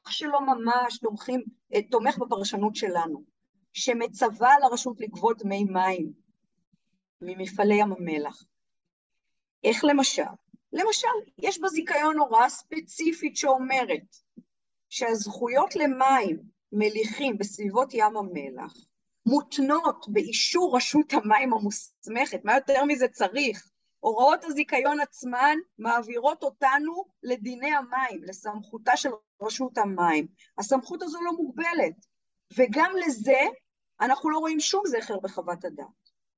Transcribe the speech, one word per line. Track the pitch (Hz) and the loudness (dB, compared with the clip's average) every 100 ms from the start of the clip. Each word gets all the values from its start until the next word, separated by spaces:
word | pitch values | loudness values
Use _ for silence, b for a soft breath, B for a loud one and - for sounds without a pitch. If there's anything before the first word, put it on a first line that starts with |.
| - | -10
שלו | - 302 285 | -8 -2 0
ממש | 277 247 226 247 240 - | 2 0 2 2 0 -2
תומכים, | 226 214 - 254 226 - _ | -6 -6 -4 -6 -6 -16 _
אה, | 208 214 | -2 0
תומך | 240 240 294 | 0 2 -2
בפרשנות | 247 208 196 202 214 214 | -2 -4 -4 -2 -2 0
שלנו, | 208 175 160 147 - _ _ _ _ | -2 -2 -2 -6 -12 _ _ _ _
שמצווה | - - 233 233 - 233 214 247 | -6 -2 -2 -2 0 -2 4 6
על | 285 | 8
הרשות | 269 240 254 226 | 6 2 -6 -6
לגבות | 214 180 208 226 | -10 0 0 0
דמי | 202 196 | -2 -2
מים | 202 185 185 185 156 - _ _ _ _ _ _ _ _ _ - | 0 2 0 0 -6 -10 _ _ _ _ _ _ _ _ _ -16
ממפעלי | 175 190 190 196 208 208 | -12 -10 -6 0 4 4
ים | 208 | 2
המלח. | 185 175 156 147 - _ _ _ _ _ _ _ _ _ _ _ _ | 0 -4 -4 -6 -10 _ _ _ _ _ _ _ _ _ _ _ _
איך | 214 226 | 0 2
למשל? | 302 285 262 - - - _ - _ | 4 4 2 0 -4 -6 _ -20 _
למשל, | - 427 427 466 466 415 - | -2 0 0 0 -2 -6 -6
יש | 427 381 | -4 -2
בזיכיון | 370 320 330 302 302 311 | -4 -4 -2 0 0 2
הוראה | 277 226 247 | 4 4 4
ספציפית | - - 320 - - 330 330 311 - | 2 -12 -12 -12 -4 -2 -2 -4 -2
שאומרת | 294 262 262 269 226 151 - _ _ - - _ _ _ _ | 2 2 2 -2 0 -4 -6 _ _ -20 -20 _ _ _ _
שהזכויות | - 233 226 208 - 240 254 381 381 | -6 -2 -2 -4 -4 0 2 2 2
למים | 294 262 262 269 196 160 - _ _ | 0 4 4 4 2 -4 -10 _ _
מליחים | 208 214 214 214 - 277 202 | 0 0 0 -4 -2 -4 -2
בסביבות | 202 - 208 208 262 | -6 -6 -4 0 0
ים | 247 214 220 | 2 2 0
המלח | 196 175 139 127 120 - _ _ _ _ 233 | -6 -6 -10 -12 -16 -18 _ _ _ _ 0
מותנות | 285 285 - 269 302 330 - - | 0 0 -2 0 2 0 -2 -4
באישור | 208 - 220 - 359 359 247 | -2 -2 -2 0 2 2 2
רשות | - 294 302 | 2 0 2
המים | - 208 214 262 | 2 4 2 4
המוסמכת. | 226 208 208 - _ - 226 269 185 | 0 -2 -6 -12 _ -6 -2 -2 -2
מה | 202 254 | 2 2
יותר | 269 277 285 | 4 2 2
מזה | 285 247 | 2 0
צריך? | - 202 226 277 202 - _ _ _ | 0 -2 0 -2 -4 -10 _ _ _
הוראות | - 220 262 339 | -2 4 4 4
הזיכיון | 330 285 302 277 269 294 | 0 -4 -2 0 0 0
עצמן | 285 - 247 247 277 311 370 - | -4 -8 -6 2 2 2 -4 -8
מעבירות | 220 233 220 240 254 311 | -2 -2 -2 -2 0 0
אותנו | 277 - 277 277 302 339 392 _ | -4 0 2 2 0 -8 -10 _
לדיני | 247 254 208 240 277 294 | -6 -6 -6 -6 -2 -2
המים, | 247 254 262 196 | -2 -4 -4 -6
לסמכותה | 156 190 214 214 208 226 220 - | -14 -14 -10 -10 -12 -6 0 0
של | 285 220 _ - | 0 -6 _ -10
רשות | 214 220 254 233 | -8 -6 -4 -2
המים. | 208 185 175 156 160 _ b - | -2 2 2 2 -2 _ b -10
הסמכות | 208 269 - 349 | 0 0 0 -10
הזו | 349 339 | -8 -6
לא | 339 | -6
מוגבלת, | 339 294 240 339 339 180 165 _ _ _ _ _ - | -4 -6 -4 -4 0 -2 -4 _ _ _ _ _ 0
וגם | 247 214 349 381 339 | 2 4 2 0 -2
לזה | 233 233 269 320 508 _ _ _ - | -2 2 4 2 -2 _ _ _ -2
אנחנו | 240 269 311 | 0 0 0
לא | 311 | -2
רואים | 320 311 | -2 -2
שום | - 392 403 | -2 -2 -2
זכר | 247 - 202 | -2 -4 -6
בחוות | 190 - 175 175 180 | -6 -8 -8 -8 -8
הדעת. | 147 139 _ _ _ _ | -12 -16 _ _ _ _